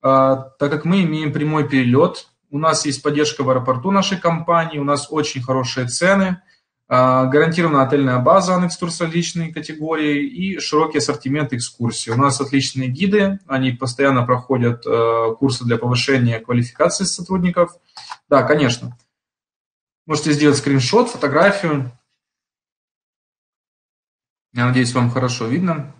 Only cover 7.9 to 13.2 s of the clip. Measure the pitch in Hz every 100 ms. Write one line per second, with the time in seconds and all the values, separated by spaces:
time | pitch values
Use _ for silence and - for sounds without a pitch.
7.9 | 147 135 127 123 190 185 180 175 - 175
8.9 | 165 170 170 170 170 160 160 156 156 156
9.9 | 160 151 147 139 170 190 170 - 151 156
10.9 | 226 - 135 131 143 139 123 120 - 117
11.9 | 107 - 117 139 131 135 139 127 131 131
12.9 | 131 196 208